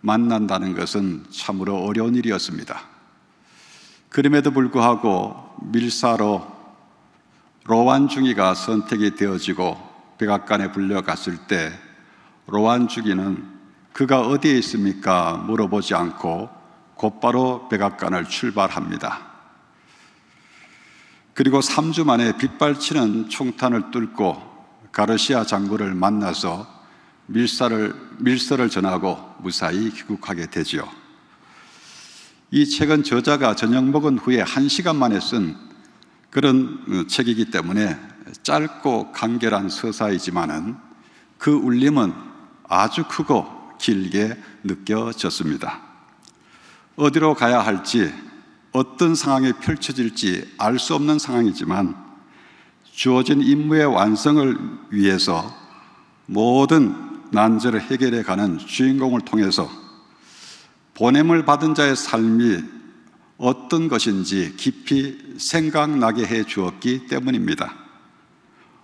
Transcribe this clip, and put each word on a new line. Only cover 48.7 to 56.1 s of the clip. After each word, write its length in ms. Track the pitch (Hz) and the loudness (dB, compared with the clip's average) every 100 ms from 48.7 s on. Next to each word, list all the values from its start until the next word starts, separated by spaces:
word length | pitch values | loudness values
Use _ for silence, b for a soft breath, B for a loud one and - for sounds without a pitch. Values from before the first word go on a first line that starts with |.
어떤 420 | 127 131 - 170 | -2 -2 0 0
상황이 400 | 160 143 135 131 | 2 0 2 2
펼쳐질지 1040 | 117 - 156 - 127 117 - 101 87 - - | 0 -2 -4 -4 -2 -4 -2 -2 -2 -6 -4
알 220 | 107 123 | 0 0
수 160 | - 160 | 0 0
없는 240 | 147 151 | 2 0
상황이지만 880 | 139 120 110 - 82 92 92 - - - b b b b b b _ - | 0 2 2 0 -4 -2 -2 -4 -16 -20 b b b b b b _ -2
주어진 460 | 131 127 123 143 | 2 2 4 2
임무의 420 | 135 147 151 156 147 | 4 4 4 4 4
완성을 720 | 101 104 107 151 151 135 117 - - - | 4 2 2 4 4 4 0 -6 -12 -6
위해서 640 | 104 98 92 98 82 78 - - B B B B | 2 4 4 0 -2 -4 -14 -20 B B B B